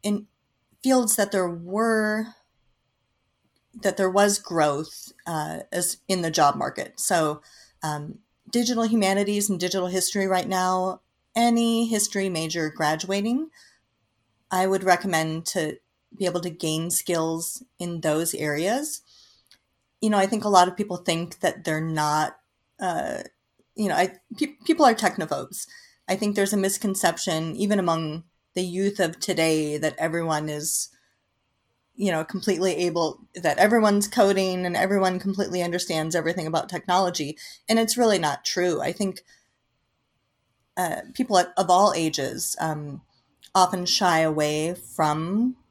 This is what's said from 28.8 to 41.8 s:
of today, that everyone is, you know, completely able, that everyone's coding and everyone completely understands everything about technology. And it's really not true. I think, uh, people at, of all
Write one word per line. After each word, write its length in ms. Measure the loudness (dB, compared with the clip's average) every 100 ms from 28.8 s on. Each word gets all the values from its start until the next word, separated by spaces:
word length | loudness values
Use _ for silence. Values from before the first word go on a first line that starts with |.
| -2 0
of 200 | -2 -2
today, 580 | -4 0 2 2 0 -2
that 160 | -4 -2
everyone 520 | -2 -2 -2 -2 -2
is, 380 | -6 -4 -4 -6 _ _ _ _ _ _ _ _ _ _
you 160 | -4 -2
know, 140 | -2
completely 500 | -4 -4 -2 0 0 0
able, 440 | -2 0 -2 -4 -18
that 240 | -4 -2 4
everyone's 500 | 4 6 4 2 0
coding 560 | 4 4 4 0 -2
and 120 | -2 0
everyone 440 | 2 2 2 0
completely 420 | -4 -2 -2 -2
understands 540 | -2 -4 -2 -2 0 0
everything 300 | 0 -2 -2
about 220 | -4 -4
technology. 680 | -8 0 2 2 -2 -8 -8 -18 -16 0
And 100 | 2
it's 200 | 2 2
really 200 | 4 4
not 260 | 2 -2
true. 360 | -4 -2 0 0
I 100 | -4
think, 320 | -2 -4 -4 _ _ _ _ _ _ _ _ _ _ _ _ _ _ _ -4
uh, 260 | -4 -4 -8
people 240 | -6 2 2
at, 140 | 2 0
of 140 | 4
all 220 | 6